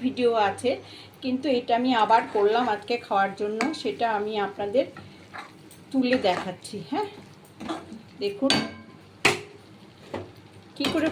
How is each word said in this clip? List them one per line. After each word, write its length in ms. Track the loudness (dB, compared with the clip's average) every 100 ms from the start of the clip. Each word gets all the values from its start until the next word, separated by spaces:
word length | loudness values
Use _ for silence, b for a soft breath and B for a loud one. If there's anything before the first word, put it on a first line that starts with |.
ভিডিও 260 | 0 2 4 4 2
আছে, 220 | 0 -2 -2 B B B -8
কিন্তু 240 | -4 0 2 0
এটা 140 | 2 2
আমি 100 | 4 4
আবার 180 | 6 6 4
করলাম 300 | 4 4 4 2
আজকে 200 | -2 -2 -4 0
খাওয়ার 260 | 2 2 0
জন্য, 200 | -4 -2 -2 -2
সেটা 240 | -4 -2 0 0
আমি 140 | -2 -2 -2
আপনাদের 380 | -4 0 0 0 -6 B B B -18 -18 -20 -20 -20 -4
তুলে 240 | 0 2 2 2
দেখাচ্ছি। 480 | 0 -4 -8 -10 -12 -4
হ্যাঁ, 180 | -4 -4 -8 -20 -20 -20 -14 -10 -10 -12 -18 -18 -6
দেখুন 300 | -6 0 2 2 -2 -10 -20 -20 -20 -2 0 0 -8 -20 -20 -20 -20 -20 -12 -10 -10 -18 -20 -20 -14 -4
কী 80 | -2
করে 140 | 0 2